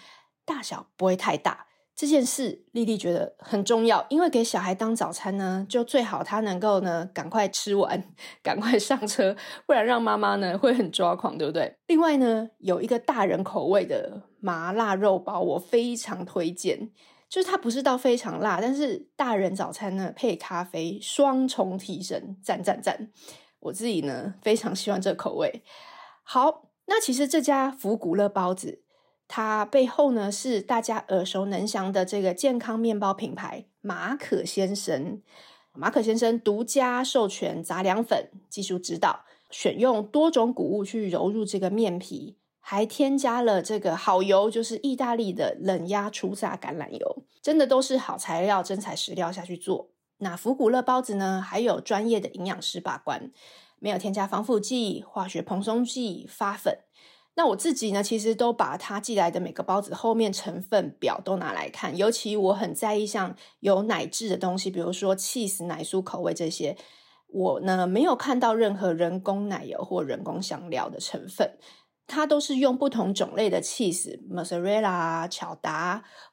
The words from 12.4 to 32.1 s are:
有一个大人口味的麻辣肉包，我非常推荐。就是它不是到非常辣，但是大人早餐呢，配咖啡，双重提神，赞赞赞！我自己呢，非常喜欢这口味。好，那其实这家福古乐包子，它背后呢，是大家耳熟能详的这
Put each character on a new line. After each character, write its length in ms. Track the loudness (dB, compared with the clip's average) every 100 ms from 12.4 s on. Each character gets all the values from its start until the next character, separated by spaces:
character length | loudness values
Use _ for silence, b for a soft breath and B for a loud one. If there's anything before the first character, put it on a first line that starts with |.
| -2 _
有 240 | 0 0
一 60 | 2
个 120 | 0
大 240 | 0 2
人 180 | 2 2
口 260 | 0 -2 4
味 180 | 2 2
的 380 | -2 -4 -10 -18 -8
麻 320 | -6 -4 -2
辣 200 | 0 2
肉 240 | 4 4 4
包， 220 | 0 -2
我 180 | 0 0
非 380 | 2 2 2 -4
常 300 | -6 -8 -4
推 260 | -2 -2
荐。 400 | -2 -2 -2 -6 b b b b
就 120 | -2
是 60 | 0
它 100 | 0
不 140 | 0
是 100 | 2
到 160 | 2 4
非 200 | 4 2
常 240 | 0 -2
辣， 180 | 0 0
但 160 | 0 0
是 320 | 0 -2 -8 -4
大 220 | 0 2
人 180 | 0 -2
早 160 | -6
餐 240 | -6 -6 -4
呢， 160 | -6
配 220 | -2 -2 -2
咖 260 | -4 -6
啡， 380 | -6 -6 -6 -6
双 460 | -4 2 4 4 0
重 300 | 0 -2 -2
提 260 | -8 -8
神， 320 | -6 -8 -8 -10
赞 180 | -4 -2
赞 200 | 0 -2
赞！ 280 | -2 -4 -8 B B B B B
我 100 | -10
自 160 | -6 -2
己 140 | -2
呢， 320 | -2 -4 -8 -4
非 160 | 0 2
常 180 | 0 -4
喜 160 | -2
欢 80 | -2
这 160 | -2 -2
口 200 | -4 -2
味。 280 | -4 -4 B B B B B B
好， 440 | -2 2 4 2 _ _ 0
那 120 | 0
其 140 | 2
实 120 | 0 2
这 160 | 2
家 300 | 4 2 2
福 240 | -2 -2 -2
古 200 | 0 2
乐 120 | 2
包 260 | 2 0
子， 300 | -2 -6 -12 _ _ _ _ -10
它 340 | -4 0 0
背 240 | 4 4 4
后 240 | 6 4
呢， 180 | 4 0
是 320 | -2 -2 -2
大 200 | 0 0
家 240 | 0 -4 0
耳 160 | 0
熟 220 | 0 -2 -2
能 200 | -2 -2
详 240 | -2 0
的 100 | 0
这 180 | 0